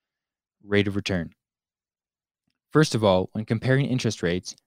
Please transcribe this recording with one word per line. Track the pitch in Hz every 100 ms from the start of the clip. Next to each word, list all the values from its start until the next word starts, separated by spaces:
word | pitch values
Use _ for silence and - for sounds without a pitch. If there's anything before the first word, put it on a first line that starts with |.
| _ _ _ _ _ _
Rate | 101 101 101
of | 98
return. | - 92 80 _ _ _ _ _ _ _ _ _ _ _ _ _ _
First | 151 151
of | 113
all, | 104 92 -
when | 110
comparing | 110 117 127 131
interest | 131 127 117 -
rates, | 87 92 - -